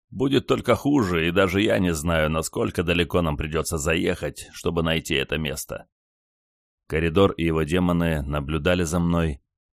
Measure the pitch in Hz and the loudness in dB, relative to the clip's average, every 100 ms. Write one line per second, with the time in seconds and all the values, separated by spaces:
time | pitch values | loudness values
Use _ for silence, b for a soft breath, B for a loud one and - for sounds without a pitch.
0 | _ - 135 135 - 123 104 117 139 147 | _ -4 0 2 2 0 2 2 2 2
1 | 98 87 82 87 95 98 107 107 92 78 | 2 2 2 2 2 2 2 2 0 0
2 | 82 82 78 80 80 - 113 - 85 87 | 0 2 2 0 -4 -4 -4 -2 0 0
3 | 85 92 82 71 78 78 76 82 76 82 | 0 0 0 -2 -4 -4 -2 -2 -2 0
4 | 90 90 73 - - - - 82 82 82 | 0 -2 -6 -10 -14 -8 -4 -2 0 0
5 | - 71 65 76 78 - - - - _ | 0 -2 -2 -4 -4 -6 -10 -12 -14 _
6 | _ _ _ _ _ _ _ _ - 78 | _ _ _ _ _ _ _ _ -6 -2
7 | 82 80 98 - 82 80 76 90 90 85 | 0 4 4 4 0 2 2 2 2 2
8 | 85 78 69 73 69 78 78 90 82 87 | 2 0 -2 -4 -2 -2 0 0 0 0
9 | 85 85 82 73 _ _ _ | 2 2 0 -4 _ _ _